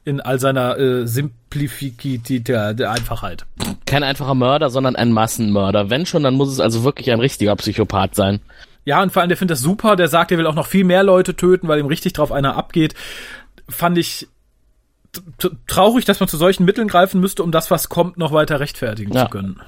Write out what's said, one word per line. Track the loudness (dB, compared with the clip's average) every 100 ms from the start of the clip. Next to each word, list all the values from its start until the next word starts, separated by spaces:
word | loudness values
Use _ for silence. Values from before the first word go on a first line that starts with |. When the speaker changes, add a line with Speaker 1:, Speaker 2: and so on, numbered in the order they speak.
| -6
Speaker 1:
In | -6
all | -2 0
seiner, | 0 0 0 0
äh, | 0 0 -2
Simplifikität | -2 -4 -8 _ -6 -6 -6 -10 -8 -6 -6 -4 -4 -2
der, | -2 -2
der | -2 -2
Einfachheit. | -4 -4 -6 -8 -10 -12 -10 -8 -8
Speaker 2:
Kein | -2 0
einfacher | 0 -2 -2
Mörder, | 0 2 2 2
sondern | 0 0 2
ein | 2
Massenmörder. | 4 2 0 0 2 2 2 0
Wenn | -2 -2
schon, | 0
dann | 2 2
muss | 0
es | 0
also | 0 2
wirklich | 0 -2 0
ein | 0
richtiger | 0 0 0 0
Psychopath | -2 -2 0 0 0
sein. | 0 0 -2 -6 -20 -20 _ -2
Speaker 1:
Ja, | 2
und | 2
vor | 2
allem, | 2
der | 0
findet | 0 0
das |
super, | 0 0 2
der | 4 4
sagt, | 2 2
er | 0
will | 0
auch |
noch | -2 0
viel | 2
mehr | 4 4
Leute | 6 4 4 0
töten, | 2 2 2
weil | 0
ihm | 0
richtig | -2 -2
drauf | -2 -2
einer | 0 -2 -2
abgeht. | -2 0 0 -2 -16 -16 -16 -18 -20 -20 -16
Fand | -4 0 0
ich | -2 -6 -14 _ _ _ _ _ _ _ _
t-, | -18 -18 -6
t-, | -6 -6 -4
traurig, | 2 4 4 2
dass | 0
man | 0
zu | 2
solchen | 2 4
Mitteln | 2 2 2
greifen | 4 4 2
müsste, | 0 0
um | -2
das, | -2 0
was | -2 -2
kommt, | -2 -2 -2
noch | -2
weiter | 0 0 -2
rechtfertigen | -4 -6 -8 -6 -4
Speaker 2:
Ja. | 0
Speaker 1:
zu | 0
können. | -2 -8 -10